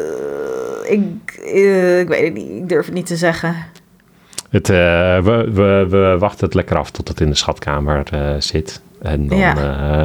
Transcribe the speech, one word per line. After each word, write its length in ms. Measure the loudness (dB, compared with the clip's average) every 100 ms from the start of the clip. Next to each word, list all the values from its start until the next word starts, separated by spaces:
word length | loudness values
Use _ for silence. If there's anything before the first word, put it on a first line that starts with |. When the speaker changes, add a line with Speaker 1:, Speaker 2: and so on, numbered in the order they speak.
| -6 -6 -8 -6 -6 -6 -6 -8 -2
Speaker 1:
ik, 480 | 0 0 -4 -14 -16 -4
eh, 460 | 2 4 4 4 2
ik 80 | 2
weet 160 | 2
het 100 | 0
niet. 160 | -2 -10
Ik 200 | -10 -2
durf 160 | -2 -2
het 80 |
niet 120 | -6 -6
te 100 | -2
zeggen. 400 | -2 0 -4 -6 -10 -18 _ _ _ _ _ -18 -4
Speaker 2:
Het, 200 | -2 2
eh, 60 | 4 4 4 4 4
we, 300 | 4 2 2
we, 320 | 2 4 4 4
we 260 | 4 4 4
wachten 260 | 0 0 -2
het 80 |
lekker 240 | 0 0 -2
af 140 | -2
tot 160 | -6 -8
het 120 | -2
in 80 | 0
de 60 | 0
schatkamer, 680 | -2 -4 -2 -2 0 -2 -2
eh, 80 | -4 -2 -2
zit. 420 | -2 -4 -4 -12 -20 -12
En 260 | -4 -2 0
dan, 100 | 2
Speaker 1:
Ja. 180 | 2 2 -2 -2 0 2